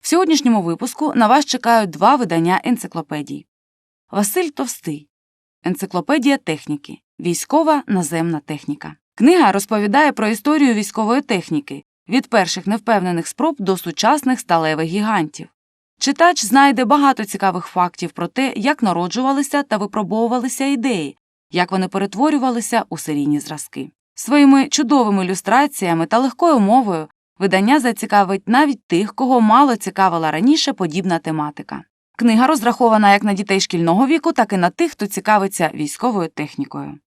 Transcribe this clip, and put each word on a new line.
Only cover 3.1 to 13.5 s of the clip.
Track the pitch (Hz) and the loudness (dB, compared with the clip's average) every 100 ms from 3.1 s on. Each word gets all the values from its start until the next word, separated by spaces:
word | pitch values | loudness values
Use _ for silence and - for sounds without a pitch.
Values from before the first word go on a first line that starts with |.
| 151 143 143 _ _ _ _ _ _ _ | -10 -8 -14 _ _ _ _ _ _ _
Василь | 202 202 370 339 | -4 -2 -2 -4
Товстий. | - 262 - - 151 147 _ _ _ _ _ | -6 -8 -8 -10 -10 _ _ _ _ _ _
Енциклопедія | 180 170 190 180 156 302 262 277 | -6 -6 -4 -6 -2 0 0 -2
техніки. | - 156 - 147 - - _ - | -4 -8 -6 -10 -10 -20 _ -8
Військова | 165 170 - 202 214 196 - | -4 -4 -2 0 2 0 0
наземна | 190 151 165 170 156 | -2 -2 -2 -2 -4
техніка. | - 151 - 147 156 151 _ | -8 -10 -8 -10 -12 -18 _
Книга | - 240 359 233 | 2 4 6 4
розповідає | 190 196 214 208 262 302 | 2 -2 -2 2 2 2
про | 262 214 | 0 -4
історію | 220 294 302 277 | -2 0 2 2
військової | 214 202 - 214 254 | 2 -2 -4 0 -2
техніки | 285 196 - 156 - 139 _ _ - | 0 -4 -2 -6 -6 -16 _ _ -2
від | 247 - | -2 0
перших | 226 175 185 190 | 0 0 -4 -4
невпевнених | 214 - 208 180 170 165 | -4 0 0 0 -4 -6
спроб | - 240 | -4 -4